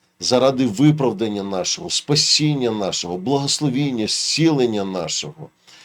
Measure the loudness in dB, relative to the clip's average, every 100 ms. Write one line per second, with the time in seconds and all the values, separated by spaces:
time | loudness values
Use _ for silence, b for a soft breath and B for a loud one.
0 | _ -10 0 4 4 2 0 4 4 6
1 | 2 0 -2 -2 -4 -4 -4 -4 -6 -4
2 | 0 0 2 2 2 0 0 0 -2 -4
3 | -4 -4 0 0 0 -2 -2 0 -2 -2
4 | -2 -2 -2 2 2 4 2 0 -2 -4
5 | -4 -6 -8 -12 -18 _ B B